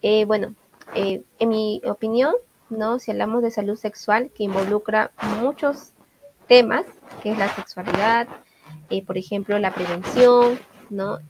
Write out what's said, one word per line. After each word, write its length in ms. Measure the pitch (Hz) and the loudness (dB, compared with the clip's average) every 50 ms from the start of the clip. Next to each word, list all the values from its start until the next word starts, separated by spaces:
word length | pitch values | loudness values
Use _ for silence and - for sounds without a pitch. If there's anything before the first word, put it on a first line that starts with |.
Eh, 240 | - 202 214 214 214 | 2 2 2 2 4
bueno, 300 | 202 220 202 190 - 214 _ _ _ _ _ - - - | 2 0 -2 -2 -4 -10 _ _ _ _ _ -20 -8 -4
eh, 300 | - 196 - - - - _ _ _ | -4 -2 -2 -4 -6 -8 _ _ _
en 80 | 233 226 | -2 0
mi 340 | 220 214 214 214 208 - - | 0 0 -2 -2 -4 -4 -4
opinión, 480 | - 202 - - 220 220 233 262 294 359 494 480 _ _ _ _ _ | -6 -6 -4 -4 -2 0 2 2 2 0 -2 -4 _ _ _ _ _
¿no? 300 | 226 220 214 220 233 254 | -8 -4 -4 -2 -4 -4
Si 120 | - - | -4 -6
hablamos 320 | 208 202 208 214 220 240 240 | -4 -4 -4 -2 -2 0 -2
de 80 | 226 | -2
salud 260 | 233 240 196 202 208 220 | -2 -4 -4 -4 -6 -6
sexual, 520 | - 214 - - - - 208 226 254 294 | -6 -8 -8 -8 -2 0 0 0 0 -2
que 120 | _ - 214 | _ -6 -6
involucra 680 | 202 196 196 190 190 208 208 208 - 208 220 220 - _ - - 214 208 214 | -2 -2 -2 0 0 -2 -2 -2 0 0 0 0 -2 _ -8 -6 -6 -4 -2
muchos 540 | 233 269 285 - - 285 285 277 - - _ _ _ _ _ _ _ - _ _ _ - | -2 -2 -2 -2 -2 -2 -2 -4 -10 -20 _ _ _ _ _ _ _ -20 _ _ _ 6
temas, 360 | 247 247 240 220 233 262 370 - - - _ - - - | 8 8 8 6 0 -2 -4 -6 -12 -20 _ -20 -20 -10
que 100 | - 208 | -8 -6
es 60 | 214 214 | -2 -2
la 100 | 196 202 - | -2 -4 -4
sexualidad, 720 | - 190 - - - 180 202 180 185 202 220 226 233 240 - - - _ _ _ _ _ - - - - - | -8 -12 -12 -12 -12 -8 -4 -2 0 2 2 2 0 -2 -4 -10 -20 _ _ _ _ _ -20 -20 -20 -10 -6
eh, 160 | 190 196 190 | -6 -6 -6
por 120 | - 175 180 | -6 -8 -8
ejemplo, 400 | 185 - 208 202 196 - 202 208 | -6 -6 -6 -6 -4 -2 -2 0
la 160 | 208 190 185 | 0 -2 -2
prevención, 880 | - 180 175 175 175 190 - - 247 247 247 247 240 240 240 247 254 - - _ - - - | -4 -6 -4 -4 -6 -6 -4 4 6 8 8 8 8 6 4 2 -2 -8 -18 _ -20 -18 -12
¿no? 300 | 208 196 190 202 214 - 156 151 | -8 -6 -6 -6 -8 -10 -12 -18